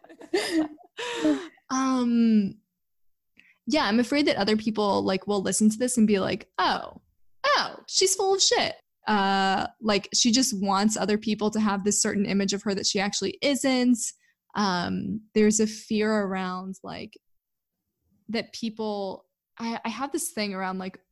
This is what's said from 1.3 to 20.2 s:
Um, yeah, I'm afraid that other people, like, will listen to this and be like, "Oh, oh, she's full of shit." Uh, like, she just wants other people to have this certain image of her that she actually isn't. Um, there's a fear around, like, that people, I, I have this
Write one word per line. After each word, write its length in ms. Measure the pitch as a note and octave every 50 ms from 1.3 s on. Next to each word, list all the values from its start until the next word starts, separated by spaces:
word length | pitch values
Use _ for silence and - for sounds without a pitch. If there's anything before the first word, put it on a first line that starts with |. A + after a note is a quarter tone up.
| C#4+ C4+ F4+ D#4 - _ _ -
Um, 840 | C4 C4 C4 C4 C4 B3+ B3 A#3+ A#3+ A#3 A#3 A3+ A3 G#3+ G3+ F#3 - - _ _ _ _ _ _ _ _ _ _ _ _ _ _ _ _ _ _ _ _ _ A#3+
yeah, 160 | C4+ D4+ C4+
I'm 140 | G3+ G#3 A#3+
afraid 260 | A#3+ - C#4+ C#4+ D4 D#4+
that 100 | - -
other 200 | G3+ G#3 A3 G#3+
people, 460 | G#3+ A3+ G#3+ G#3 G#3 G3+ G3 G3+ G3+
like, 240 | G3 F#3+ F#3+ - G3+
will 140 | G#3 G3
listen 280 | F#3 F#3+ F#3+ - G#3+ G#3+
to 80 | G#3+ A3
this 200 | B3+ B3+ - A#3+
and 100 | G#3+ G#3
be 120 | G#3 F#3+
like, 280 | - - - G#3+ - - _ -
"Oh, 440 | F#4 D4+ G3 - - - - - _ _ _ _ _ _ _ _ -
oh, 300 | C#5 C#5+ D4+ F#3 - - - - -
she's 280 | - - F#4+ F#4+ -
full 180 | - F#4+ F#4+ G4
of 80 | F#4+
shit." 340 | - - A#4+ F4+ - - - - _ _ _ _ - -
Uh, 600 | G#3+ G3+ G3 G3 G3 G3 F#3+ F#3+ F#3+ - - - - -
like, 280 | A3+ A3 G#3 G3 - - -
she 180 | - - B3
just 280 | G#3+ C4 C4 - G#3+ F#3+
wants 380 | G3+ G3 F#3+ F#3+ G#3 G#3+ G#3+ -
other 200 | F#3 G3 G#3 G#3+
people 340 | G#3+ A3 G#3+ G#3+ G#3+ G#3
to 80 | G#3+ A3
have 240 | G#3+ G#3 G3+ G3+ F#3+
this 180 | G#3 G3+ -
certain 240 | - G#3+ - G3+ G3+
image 280 | - F#3+ G3 G3 F#3+ G3+
of 100 | G3 -
her 100 | G#3+ G3
that 140 | F#3+ - -
she 120 | - G#3
actually 380 | F#3+ G#3 - - G3 F#3+ - -
isn't. 560 | - C#4+ C#4+ A#3+ - C4+ C4 B3+ B3 B3+ B3 A3 - - - _ _ _ _ _ _ _ -
Um, 640 | - G#3 G3 F3+ F3 - F#3+ F#3 F#3 F#3+ F#3+ G3 A3 - _ -
there's 240 | G#3+ G#3+ G#3+ G#3+ G#3+
a 80 | A3 G#3+
fear 440 | - - - - A3 G#3 G#3+ A3
around, 680 | A3 G#3+ G3+ F#3+ F#3+ F#3+ F#3+ F#3 F#3 F#3 F#3+ F#3+ F#3+ - -
like, 320 | F#3 E3 E3+ - G#3+ - - _ _ _ _ _ _ _ _ _ _ _ _ _ _ _ _ _ _ _ _ _ -
that 220 | G#3+ A3+ G3+ - -
people, 720 | - A#3 A3+ A3 A3 A3 G#3+ G#3 G3+ G3 F#3+ - - - _ _ _ _ _ _ -
I, 200 | A#3 A3+ A3+ G#3+ -
I 40 | A3+
have 220 | A3 A3 C4+ C#4+
this 200 | - D#4+